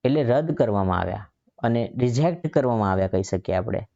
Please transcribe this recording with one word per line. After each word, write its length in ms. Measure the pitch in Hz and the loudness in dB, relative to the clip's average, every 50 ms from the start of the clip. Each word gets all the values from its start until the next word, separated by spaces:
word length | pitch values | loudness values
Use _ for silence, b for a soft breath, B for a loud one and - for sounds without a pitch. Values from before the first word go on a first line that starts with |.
| - | 0
એટલે 180 | 127 143 156 | 2 2 2
રદ 320 | 139 117 120 143 165 165 151 | 2 2 2 2 2 0 0
કરવામાં 460 | - 131 113 101 101 95 92 90 90 | 2 2 2 2 0 2 2 2 0
આવ્યા 300 | 90 87 104 107 104 _ _ _ _ _ _ - | 0 -2 -6 -8 -10 _ _ _ _ _ _ -4
અને 340 | - 117 117 117 117 - - - | -2 0 0 0 -2 -2 -2 -2
રિજેક્ટ 480 | 123 123 117 131 151 175 170 170 - | -2 0 2 2 0 0 0 -2 -8
કરવામાં 460 | 156 - 156 131 123 117 110 104 95 | -2 0 0 0 2 0 0 0 2
આવ્યા 160 | 95 95 95 95 | 2 0 0 0
કહી 140 | - 95 | 0 -2
શકીએ 320 | 98 - - 90 - - 95 | -2 -2 -4 -4 -2 -2 -4
આપણે. 340 | 92 101 110 101 98 104 _ _ | -2 -2 -2 -6 -6 -6 _ _